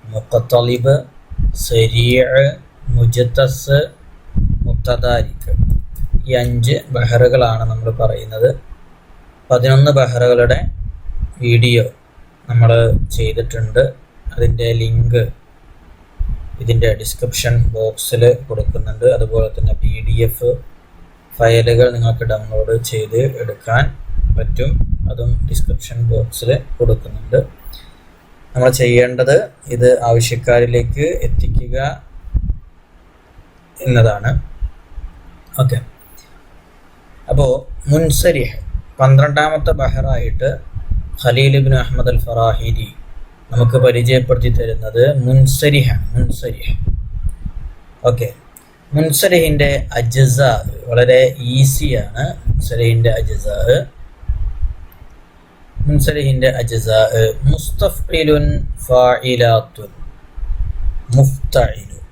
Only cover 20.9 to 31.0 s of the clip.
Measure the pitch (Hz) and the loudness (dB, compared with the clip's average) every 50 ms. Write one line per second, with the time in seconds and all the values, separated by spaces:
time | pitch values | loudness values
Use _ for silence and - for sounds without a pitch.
20.9 | - - - - - _ _ _ - - 113 117 113 117 113 120 117 117 123 123 | -20 -20 -20 -20 -20 _ _ _ -2 0 2 4 4 4 4 2 4 4 4 2
21.9 | 120 120 117 117 117 117 117 117 107 107 107 110 110 107 107 110 113 120 - - | 2 0 0 0 0 -2 -2 -4 -4 -4 -4 -4 -2 -2 0 0 -2 -2 -2 -4
22.9 | 117 110 107 104 113 117 135 135 131 - 117 110 104 - - 113 113 123 143 139 | -6 -6 -6 -2 -2 0 0 0 -2 -6 -8 -10 -10 -10 -6 -2 0 0 0 0
23.9 | - - - - - - - - - - - - - 139 131 127 127 - - - | -4 -8 -10 -4 -2 0 2 2 2 0 0 -2 -2 -2 0 0 2 0 0 0
24.9 | - - - 131 127 120 117 120 117 - - - - - - - 147 - - - | 0 -2 -2 -4 -4 -2 -2 -2 0 0 -2 -2 0 0 0 0 -2 -4 -6 -10
25.9 | 120 117 117 117 113 117 113 117 - - 117 120 139 135 - - - - 120 113 | -6 -4 -2 0 0 -2 -2 -4 -8 -6 -2 -2 -2 -2 -2 -8 -4 -2 0 0
26.9 | 107 - - - - - - - 123 127 135 - - - - - - - - - | 0 0 -2 -12 -14 -14 -6 -2 0 0 0 -2 -12 -20 -20 -20 -20 -20 -20 -20
27.9 | - - _ - _ _ _ _ - - - - - 127 123 131 127 - 127 120 | -20 -20 _ -20 _ _ _ _ -20 -20 -20 -8 -4 2 2 2 2 2 0 2
28.9 | 120 120 123 123 127 123 127 127 196 - - - - _ - 127 120 120 123 123 | 4 4 2 2 0 0 2 2 2 2 2 -2 -12 _ -12 -10 -2 2 4 4
29.9 | 127 - 120 117 117 117 117 - 120 120 - 123 120 120 120 120 120 120 117 - | 4 4 2 2 2 2 2 0 -2 -4 0 2 2 2 2 2 0 0 0 -2
30.9 | - 139 | -2 -2